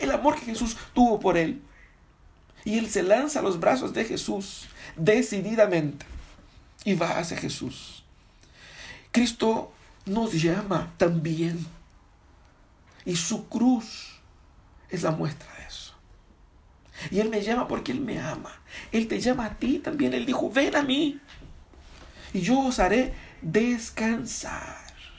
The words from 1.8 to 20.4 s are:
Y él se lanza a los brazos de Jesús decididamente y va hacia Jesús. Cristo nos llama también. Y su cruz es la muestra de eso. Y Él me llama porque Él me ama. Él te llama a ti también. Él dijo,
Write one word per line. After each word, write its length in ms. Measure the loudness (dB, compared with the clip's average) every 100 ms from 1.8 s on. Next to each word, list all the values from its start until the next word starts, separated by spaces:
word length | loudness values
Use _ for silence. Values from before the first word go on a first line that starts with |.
| -20 _ -20 _ -20 -20 -20 -12
Y 140 | -2 -2
él 120 | 0
se 120 | 0
lanza 380 | 4 4 4 0
a 20 |
los 180 | 0 2
brazos 320 | 2 2 0
de 100 | -2
Jesús 640 | -2 -4 -4 -4 -6 -12 -16 -18 -14 -2
decididamente 1080 | 4 4 4 -2 0 4 6 4 2 -4 -12 -16 -16 -20 -20 -20 -20 -6
y 100 | 0
va 240 | 2 2 0
hacia 180 | -2 -4
Jesús. 680 | -6 -6 -8 -10 -14 -18 -20 _ -20 _ -20 -20 -20 -18 -18 -18 -2
Cristo 600 | 2 2 4 2 2 -2 -12 -20 -14
nos 280 | -4 0 0
llama 580 | 2 2 2 0 -2 -2 2
también. 680 | 2 4 0 0 0 -2 -8 -14 -20 -20 _ _ -20 -20 -20 _ _ _ -20 -12
Y 120 | -4 -2
su 320 | -2 -4 -4
cruz 720 | 2 4 4 0 -12 -16 -20 -20 -20 -20 -20 -20 -20 -8
es 120 | -2
la 80 | 0
muestra 420 | 0 -2 -6 -14 -18
de 80 | -16
eso. 280 | -14 -16 -20 -20 -20 _ -20 -20 -20 -20 -20 -20 -14 -4
Y 100 | -2
Él 80 | 0
me 140 | 0
llama 260 | 0 -2 -2
porque 240 | -4 -4
Él 80 | -4
me 200 | -4 -4
ama. 320 | -6 -8 -10 -16 -18 -18 -2
Él 140 | 0 0
te 120 | 0
llama 260 | 0 0 -2
a 80 |
ti 240 | -4 -2 0
también. 340 | -2 0 0
Él 120 | 0 0
dijo, 240 | 0